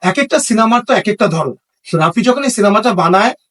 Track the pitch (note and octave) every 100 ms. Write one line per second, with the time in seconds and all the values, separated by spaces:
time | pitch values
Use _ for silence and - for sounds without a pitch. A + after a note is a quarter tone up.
0 | F3+ F#3 C4 D#4 - A3 A3 A#3+ A#3+ C4
1 | - - G3+ D#3+ C#3+ - _ _ - E3
2 | D#3+ A#3 B3 B3+ C4+ - G3+ G#3 A#3+ F#3
3 | E3+ F#3+ A#3 - _